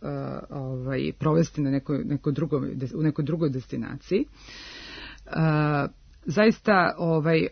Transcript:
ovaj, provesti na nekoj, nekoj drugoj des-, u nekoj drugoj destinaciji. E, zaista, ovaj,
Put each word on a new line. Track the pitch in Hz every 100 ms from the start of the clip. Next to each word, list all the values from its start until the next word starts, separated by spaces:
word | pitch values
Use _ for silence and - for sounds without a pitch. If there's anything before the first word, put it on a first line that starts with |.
| 143 143 135 131 -
ovaj, | 143 131 127 127 131 147 -
provesti | 160 160 165 -
na | 139
nekoj, | 139 - 143 -
nekoj | 143 156
drugoj | 139 160 147 139 -
des-, | 127 160
u |
nekoj | 156 147 143
drugoj | 160 160
destinaciji. | 127 - 123 113 139 - 196 302 - - - - - - - - - -
E, | - 160 151 151 143 - - - - -
zaista, | 151 220 - - 196 170 -
ovaj, | 170 160 156 160 -